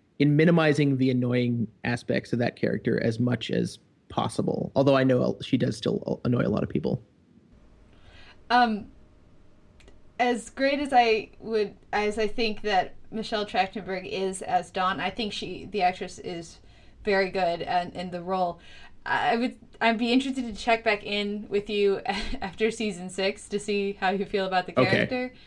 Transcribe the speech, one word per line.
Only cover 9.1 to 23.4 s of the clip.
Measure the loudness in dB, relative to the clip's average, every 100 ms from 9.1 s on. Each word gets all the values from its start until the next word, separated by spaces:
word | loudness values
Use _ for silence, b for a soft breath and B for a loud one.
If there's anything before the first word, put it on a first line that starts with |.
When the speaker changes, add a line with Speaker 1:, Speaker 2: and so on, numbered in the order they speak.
| -20 -20 -20 -20 -20 -20 -20 -20 -20 -10 -2
Speaker 2:
as | 0 0 -6
great | -2 0 0
as | 4
I | 4 6 2 -2 -12
would, | -4 -2 -2 -6 -6
as | -2 -2 0
I | -2
think | 0 -2 -2
that | 0 0 0 -6 -10
Michelle | -10 -4 -4 0
Trachtenberg | 0 0 -4 -8 -8 -6
is | -4 -4 -4
as | -2 -2 -2
Dawn, | -2 0 0
I | -4
think | -4 -6
she, | -6 -10 -10 -6
the | 0
actress, | 0 0 -8 -10
is | -10 -10 -12 -18 b b b -6
very | 0 2 0
good | 0 0 0
and | -2 -2 -2
in | -6 -8
the | -8
role. | -4 0 0 -4 B B B -12
I | -4 0 2 2
would, | 0 -6 -18 0
I'd | 2 2
be | 2
interested | 2 0 -4
to | -6
check | -4 0 2
back | 2 -2
in | -2 -4 -4 -6 -4
with | -4 -2
you | 0 2 2 -2 -4
<laughs> | -4 -4
after | -6 -2 -2
season | 0 -4 -4 -8
six | -4 -4 -4